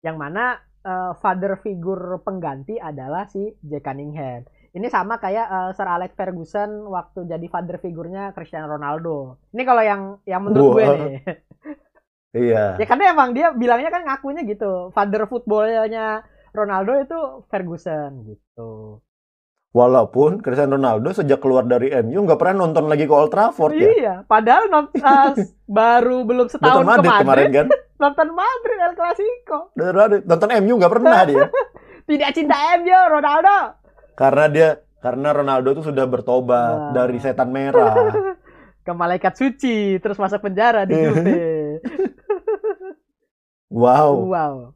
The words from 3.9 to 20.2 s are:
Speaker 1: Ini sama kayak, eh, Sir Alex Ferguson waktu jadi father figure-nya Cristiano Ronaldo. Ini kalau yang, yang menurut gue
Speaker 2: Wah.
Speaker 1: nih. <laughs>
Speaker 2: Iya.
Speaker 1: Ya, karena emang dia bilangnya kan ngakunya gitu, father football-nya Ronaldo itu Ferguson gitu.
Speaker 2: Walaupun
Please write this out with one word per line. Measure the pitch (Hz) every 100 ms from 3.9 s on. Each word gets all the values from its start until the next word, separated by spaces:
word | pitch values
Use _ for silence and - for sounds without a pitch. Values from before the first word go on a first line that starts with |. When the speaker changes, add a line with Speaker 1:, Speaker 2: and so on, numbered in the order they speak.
| 135 147 151 135 120 127 _ _
Speaker 1:
Ini | 175 233
sama | - 185 226
kayak, | 196 208 226
eh, | 185 185
Sir | 185 196
Alex | 175 180
Ferguson | _ 190 180 160 208 208 208 208
waktu | 185 - - 175
jadi | 165 170
father | 175 170 175
figure-nya | 185 165 165 190 196
Cristiano | 190 151 165 156
Ronaldo. | 151 143 156 165 151 135 127 _
Ini | 220
kalau | 254 240
yang, | 220 202 196 202
yang | - 185
menurut | 202 208 139
gue | 120
Speaker 2:
Wah. | 220 143
Speaker 1:
nih. | 147 135
<laughs> | 156 165 _ _ - 285 _ _ _ _ _ 113
Speaker 2:
Iya. | 120 110 104 92
Speaker 1:
Ya, |
karena | 214 254 392 330
emang | 254
dia | 240 330
bilangnya | 254 240 240 311
kan | 349
ngakunya | 330 269 277 294
gitu, | 254 208 208 185 180
father | 196 202 208
football-nya | 214 247 233 214 214 226 220 226 220 214 - _ _
Ronaldo | - 208 190 196 269
itu | 277 330 294 262 _
Ferguson | 202 180 165 175 156 147 135 107
gitu. | 104 _ - 113 110 107 107 _ _ _ _ _ _ _ 120
Speaker 2:
Walaupun | 123 127 113 -